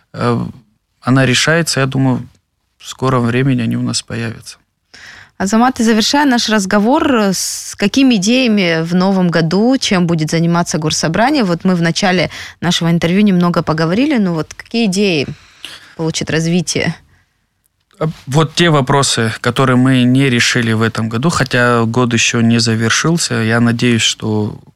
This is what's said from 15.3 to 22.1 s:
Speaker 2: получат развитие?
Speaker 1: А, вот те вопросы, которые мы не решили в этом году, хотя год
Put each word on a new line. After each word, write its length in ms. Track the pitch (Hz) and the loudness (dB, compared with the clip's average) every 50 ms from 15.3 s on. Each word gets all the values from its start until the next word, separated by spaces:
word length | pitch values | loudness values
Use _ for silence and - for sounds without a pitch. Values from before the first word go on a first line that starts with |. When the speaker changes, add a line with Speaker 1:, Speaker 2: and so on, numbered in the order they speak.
| 147 - - _ _ _ - - - - - - - | -8 -16 -18 _ _ _ -20 -20 -20 -20 -20 -20 -10
Speaker 2:
получат 340 | - 165 160 160 - - - | -6 -6 -4 -4 -6 -6 -4
развитие? 640 | 147 160 160 165 170 180 165 - - - - 175 160 - _ _ _ _ _ _ _ _ _ _ _ _ _ _ _ _ _ _ _ - | -4 -2 -2 0 -2 -2 -2 -2 -4 -2 -2 -4 -4 -6 _ _ _ _ _ _ _ _ _ _ _ _ _ _ _ _ _ _ _ -6
Speaker 1:
А, 100 | 160 160 - - - | -6 -6 -6 -8 -10
вот 280 | 135 127 156 156 156 - | -4 0 0 0 0 0
те 160 | - 175 170 | 0 2 2
вопросы, 640 | 151 147 131 - 143 139 127 - - 123 113 110 107 - | 2 2 2 2 2 0 2 0 0 -2 -2 -2 -4 -4
которые 360 | - 123 117 - 135 127 127 | -4 -4 0 0 2 2 4
мы 280 | 123 127 131 131 127 123 | 4 4 4 4 4 4
не 260 | 123 123 135 139 135 | 4 4 2 2 2
решили 420 | 123 117 - - - 127 117 113 113 | 2 0 0 0 0 0 0 0 0
в 80 | 110 113 | 0 0
этом 260 | 110 - 123 113 110 | 0 -2 -2 -6 -4
году, 200 | 113 113 135 170 | -4 -2 -2 -2
хотя 520 | 165 - 139 - - 123 123 123 120 117 113 | 0 0 -2 0 0 2 2 4 2 2 2
год 260 | 113 113 127 127 117 | 0 2 0 0 2